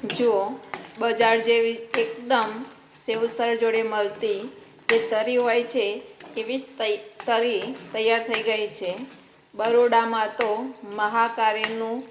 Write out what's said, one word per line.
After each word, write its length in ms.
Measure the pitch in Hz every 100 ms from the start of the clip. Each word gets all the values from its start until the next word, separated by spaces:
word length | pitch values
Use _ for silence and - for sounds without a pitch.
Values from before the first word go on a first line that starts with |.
જુઓ, 560 | 220 - 240 202 202 262 - - - -
બજાર 400 | 233 226 226 226
જેવી 340 | 226 233 233
એકદમ 920 | 233 - 262 226 - 240 247 220 220 269 - - -
સેવસળ 520 | - 226 233 226 233 233
જોડે 260 | 226 226
મળતી 640 | 226 208 208 202 220 196 240 - - - -
જે 100 | 226 226
તરી 260 | 214 220 247
હોય 260 | 240 240
છે, 400 | 233 262 202 214 - - - 240
એવી 220 | 220 262
જ 40 | - -
તઈ-, 180 | 220 208
તરી 760 | - - - 233 240 208 240 262 -
તૈયાર 320 | 220 220 226
થઈ 180 | 233 226
ગઈ 240 | 220 214 214
છે. 280 | - 180 190 269 - - - _
બરોડામાં 760 | 202 220 240 240 226 226 226 214 -
તો 380 | 220 214 262 247
મહાકારીનું 1200 | 202 208 208 226 233 233 220 214 220 226 226 240 269